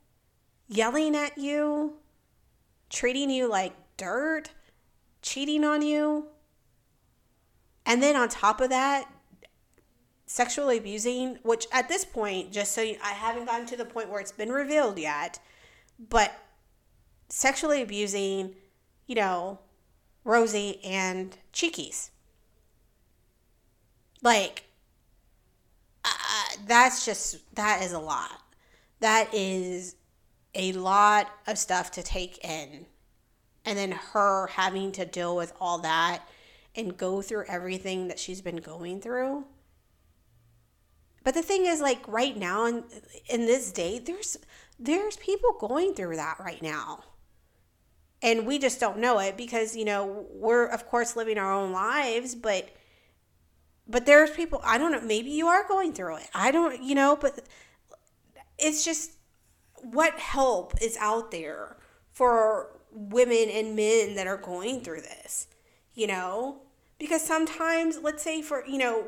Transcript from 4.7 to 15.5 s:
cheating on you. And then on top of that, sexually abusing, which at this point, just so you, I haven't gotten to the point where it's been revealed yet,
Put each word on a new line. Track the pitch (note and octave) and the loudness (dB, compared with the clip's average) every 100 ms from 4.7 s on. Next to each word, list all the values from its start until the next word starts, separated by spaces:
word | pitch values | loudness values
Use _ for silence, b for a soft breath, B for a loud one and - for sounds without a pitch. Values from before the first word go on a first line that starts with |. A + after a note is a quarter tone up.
| b b _ _ _ | b b _ _ _
cheating | - - C#4+ D4+ | -10 -6 -2 2
on | D4+ D4+ | 2 2
you. | D4 D4+ D4+ D4+ D4+ - _ _ _ _ _ _ _ _ _ _ _ _ _ _ - | 2 2 2 0 -4 -14 _ _ _ _ _ _ _ _ _ _ _ _ _ _ 0
And | A#3+ | 4
then | C#4 D4 | 6 4
on | A#3 | 2
top | - G3+ A3 | 2 2 2
of | B3+ | 2
that, | C4 C4+ C#4 C4 - _ _ - _ _ _ _ _ _ _ - | 2 2 0 -2 -14 _ _ -20 _ _ _ _ _ _ _ -6
sexually | - A#3+ - C#4+ A#3 | -2 0 0 2 2
abusing, | G#3 G#3 A#3 B3 B3+ B3+ | 0 -4 -2 -2 -4 -4
which | A3+ A3+ - | 0 0 0
at | B3+ B3 | 0 0
this | F4+ - | -2 -4
point, | - G#3 F#3 F3 | -4 -4 -4 -6
just | G#3 G3+ | -4 -2
so | - | -2
you, | A3+ G#3+ | -2 -4
I | G#3 | -6
haven't | G3+ A3 A#3 A#3+ | -4 -4 -4 -4
gotten | A3+ A#3+ | -6 -6
to | B3 | -8
the | A#3 | -8
point | A#3 G#3+ | -8 -6
where | G#3 | -8
it's | G3 | -8
been | - G#3+ | -8 -4
revealed | C4 C#4 D4+ C4 F#3+ | -2 0 2 2 0
yet, | D3+ D3 E3+ - b | -4 -4 -6 -10 b